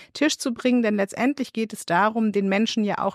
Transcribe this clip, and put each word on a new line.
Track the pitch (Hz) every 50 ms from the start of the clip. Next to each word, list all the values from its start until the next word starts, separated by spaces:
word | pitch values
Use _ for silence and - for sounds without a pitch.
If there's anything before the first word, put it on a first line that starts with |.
| - - -
Tisch | - 285 302 - -
zu | - 277 233
bringen. | - - 254 247 247 233
Denn | 214 214
letztendlich | 202 196 196 - - 220 262 294 - 254 - -
geht | 226 220 214 -
es | - -
darum, | - 170 175 196 220 220 233 220 214 196
den | 202 202 196
Menschen | 196 196 226 226 - 233 214
ja | 202 185 -
auch | - 196 -